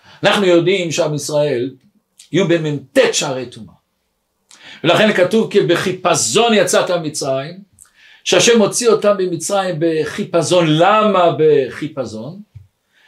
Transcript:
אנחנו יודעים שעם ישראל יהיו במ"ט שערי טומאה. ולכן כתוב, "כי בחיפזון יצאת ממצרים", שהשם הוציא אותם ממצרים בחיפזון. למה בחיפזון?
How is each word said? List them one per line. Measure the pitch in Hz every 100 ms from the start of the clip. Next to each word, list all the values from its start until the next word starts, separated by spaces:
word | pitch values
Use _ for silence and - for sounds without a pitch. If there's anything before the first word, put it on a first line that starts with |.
| _ -
אנחנו | 185 202 185
יודעים | 170 170 196 170
שעם | 165 151
ישראל | 147 - 147 147 120 131 - _ _ _ _ _
יהיו | 147 165
במ"ט | 170 156 143 - 269 233
שערי | - 151 131 120
טומאה. | 113 104 _ _ _ _ _ _ _ _ - - -
ולכן | 160 175 214
כתוב, | 196 180 220 -
"כי | 202
בחיפזון | 160 165 196 180 175 165 - 170 233
יצאת | 208 - 208 175
ממצרים", | 170 156 - 143 135 147 190 - _ _ _ _ _
שהשם | - 185 - 233
הוציא | 196 - 240
אותם | 214 208 190
ממצרים | 185 160 - 202 185 156
בחיפזון. | 165 156 147 - - 170 151 175 160
למה | 156 185 214 208 185 170 139
בחיפזון? | 156 139 120 - 156 135 113 110 123 196 - - _ _ _ _